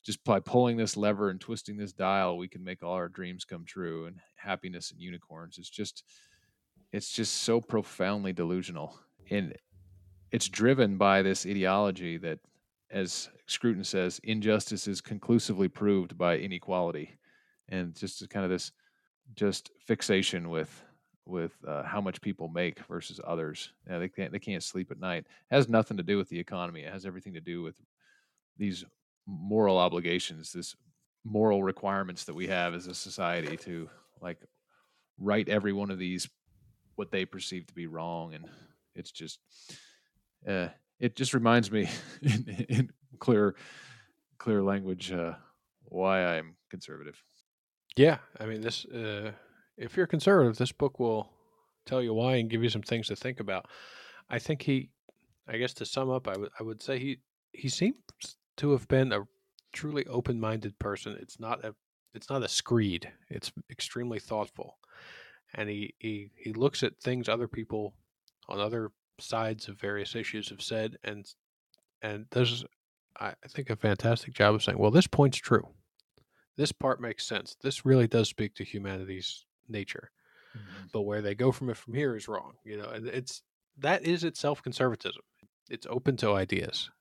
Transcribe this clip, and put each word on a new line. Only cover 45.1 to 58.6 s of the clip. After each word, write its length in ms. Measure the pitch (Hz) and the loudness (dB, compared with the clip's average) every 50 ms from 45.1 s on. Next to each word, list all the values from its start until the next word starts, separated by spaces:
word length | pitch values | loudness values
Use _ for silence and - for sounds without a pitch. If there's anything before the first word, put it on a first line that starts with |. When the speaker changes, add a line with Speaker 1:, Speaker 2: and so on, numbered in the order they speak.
Speaker 1:
uh, 220 | 92 87 85 85 80 - - _ _ _ _ _ _ _ _ | -4 -4 -4 -4 -6 -10 -16 _ _ _ _ _ _ _ _
why 380 | - 87 90 92 95 95 92 90 | -8 -2 0 2 4 4 4 4
I'm 300 | 87 85 80 80 80 80 _ _ _ | 2 0 0 -4 -8 -16 _ _ _
conservative. 500 | - 87 - - 73 73 73 73 71 - _ _ _ _ _ _ _ _ _ _ _ _ _ _ - | -16 -14 -14 -14 -16 -14 -14 -16 -18 -18 _ _ _ _ _ _ _ _ _ _ _ _ _ _ 6
Speaker 2:
Yeah, 220 | 127 135 160 151 - - - _ - | 8 8 8 8 4 -6 -18 _ -10
I 80 | 110 | -8
mean, 140 | 110 110 110 | -6 -6 -4
this, 240 | 110 117 - - - | -4 -4 -6 -6 -8
uh, 480 | - - 117 113 107 104 101 107 107 104 - - _ _ _ _ _ _ | -8 -8 -6 -6 -6 -6 -6 -6 -8 -10 -12 -20 _ _ _ _ _ _
if 200 | - 120 117 - | -12 -12 -2 2
you're 100 | 185 180 | 2 2
conservative, 500 | - - 156 - 196 202 180 135 117 107 | 2 2 4 6 8 8 10 8 6 4
this 160 | - 123 123 | 2 0 -2
book 280 | - - 143 135 - - | 2 0 0 0 2 0
will 300 | 123 117 110 107 107 - _ _ _ _ _ _ _ _ _ _ _ | 0 2 2 0 -2 -6 _ _ _ _ _ _ _ _ _ _ _
tell 180 | - 135 131 | -2 0 0
you 120 | 123 117 110 | 2 2 2
why 220 | 110 120 127 131 | 4 4 4 4
and 120 | 123 113 113 | 4 2 2
give 140 | 113 113 | 2 2
you 60 | 117 117 | 2 2
some 140 | 107 110 | 2 0
things 260 | 101 - 120 113 110 - | -2 0 -2 0 0 -4
to 80 | 104 | -6
think 240 | - - 127 127 123 | -4 -6 -8 -6 -6
about. 260 | 107 98 95 92 - - - - - - - - - - - - _ _ | -4 -4 -4 -4 -6 -10 -20 -20 -20 -20 -20 -20 -20 -20 -20 -20 _ _
I 80 | 123 117 | -6 -4
think 240 | - - 156 135 | -2 -2 -4 -2
he, 280 | - - 135 131 135 - _ _ _ - _ _ _ _ _ _ _ - | 0 0 0 0 0 -6 _ _ _ -20 _ _ _ _ _ _ _ -6
I 80 | 117 | -2
guess 180 | 113 123 123 - | -2 -2 -2 -2
to 120 | - 110 | -6 -8
sum 240 | - - 135 131 131 | -4 -2 -2 0 0
up, 180 | 127 131 131 107 | 0 0 -2 -2
I 80 | 95 | -4
would, 140 | 98 101 - _ - | -4 -6 -6 _ -8
I 20 | |
would 180 | 113 113 113 110 | -8 -8 -8 -8
say 160 | - - 135 127 | -4 -4 -4 -2
he, 200 | 131 139 135 135 _ _ _ _ _ _ | -2 -4 -6 -8 _ _ _ _ _ _
he 160 | - - - 131 | -16 -6 -4 -4
seems 280 | - - 175 226 285 _ _ - _ _ - - - _ _ _ _ | 0 2 2 2 2 _ _ -20 _ _ -16 -16 -16 _ _ _ _
to 160 | - | -2